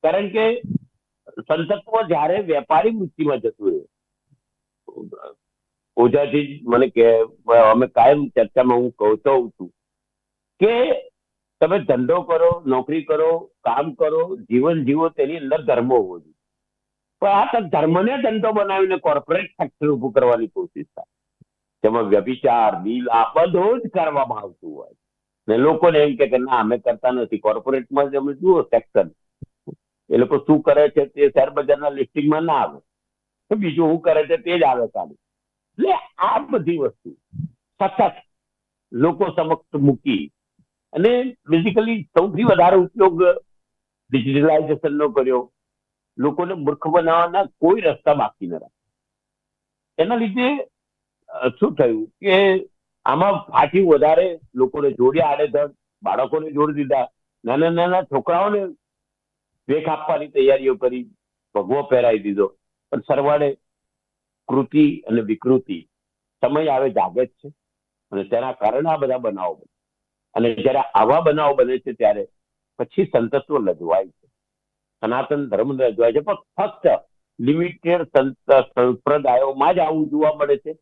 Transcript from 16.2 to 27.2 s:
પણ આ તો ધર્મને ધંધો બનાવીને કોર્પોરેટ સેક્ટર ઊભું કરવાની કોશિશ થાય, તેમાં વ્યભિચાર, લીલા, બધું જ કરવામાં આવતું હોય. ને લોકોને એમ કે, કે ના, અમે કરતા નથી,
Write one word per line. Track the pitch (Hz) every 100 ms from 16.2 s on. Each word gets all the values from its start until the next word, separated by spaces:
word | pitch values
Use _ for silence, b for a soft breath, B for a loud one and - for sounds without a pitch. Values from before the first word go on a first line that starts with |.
| 78 _ _ _ _ _ _ _ _ _
પણ | 202
આ | 196
તો | 233 233
ધર્મને | 185 156 156 170 214 269
ધંધો | 226 220 208
બનાવીને | 214 196 190 190 185
કોર્પોરેટ | 170 143 - 165 196
સેક્ટર | _ 156 _ 151
ઊભું | 139 127
કરવાની | 117 123 117 113
કોશિશ | - 90 - 151 -
થાય, | - _ _ _ _ _ _ _
તેમાં | 107 117
વ્યભિચાર, | 104 101 101 127 139 120 110 85
લીલા, | 95 123 123 117 113 160
બધું | 175 180 190 247
જ | 233
કરવામાં | 185 160 147 131 110
આવતું | 101 85 85 71
હોય. | - _ _ _ _ _ -
ને | 110
લોકોને | 143 160 170 156
એમ | 147 127
કે, | 135
કે | 123
ના, | 127
અમે | 127 107 120
કરતા | - 117 127
નથી, | 127